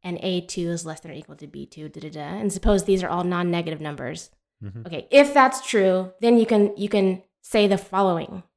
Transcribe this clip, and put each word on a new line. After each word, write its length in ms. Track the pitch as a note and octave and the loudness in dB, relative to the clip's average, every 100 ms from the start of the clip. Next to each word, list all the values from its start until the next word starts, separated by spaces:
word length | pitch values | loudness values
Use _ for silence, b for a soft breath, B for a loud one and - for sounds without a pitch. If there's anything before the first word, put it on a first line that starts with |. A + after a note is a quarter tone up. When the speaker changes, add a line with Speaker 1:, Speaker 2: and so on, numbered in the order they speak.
Speaker 1:
and 160 | F#3 F3 | -8 -6
A 180 | F#3+ F3+ | -4 -4
two 260 | F3 - E3+ | -4 -6 -4
is 140 | E3+ | -4
less 160 | E3 D#3 | -8 -12
than 100 | E3+ | -14
or 20 | |
equal 220 | C#3+ D#3 D3+ | -18 -18 -20
to 100 | D3 | -18
B 180 | C#3+ C#3 | -16 -16
two, 220 | - D3+ | -16 -16
da, 120 | D3+ | -14
da, 100 | D#3 | -14
da. 100 | D3+ | -12
And 320 | D3 F#3 G#3 | -10 -4 -4
suppose 320 | F#3 - G3+ | 0 2 2
these 180 | F3 F#3+ | 4 2
are 60 | F#3 | 2
all 160 | F3 | -2
non-negative 560 | F3+ F3+ F3 E3+ E3+ D#3 | -2 -2 0 -2 -4 -8
numbers. 500 | D#3 C#3+ B2 D#3+ - _ _ _ | -10 -8 -10 -10 -14 _ _ _
Speaker 2:
Mm-hmm. 240 | G#2 G#2 A2+ | -16 -14 -10
Speaker 1:
Okay, 200 | D#3+ - | -10 4
if 220 | C#4 C#4+ | 6 6
that's 300 | C#4+ C4 C4 - | 6 4 2 -2
true, 460 | A3 F#3+ F#3 F#3 - | 2 4 2 -2 -2
then 160 | A#3 A#3 | 4 4
you 60 | A3+ | 6
can, 300 | G#3+ G#3 G3+ | 4 2 0
you 120 | G3+ | -2
can 340 | G#3 F#3+ F#3 _ _ | 0 0 0 _ _
say 240 | - A3 G#3 | -4 2 2
the 100 | F#3+ | 2
following. 640 | F#3+ F#3+ G3 E3+ D#3 F#3+ - | -2 0 2 0 -4 -14 -18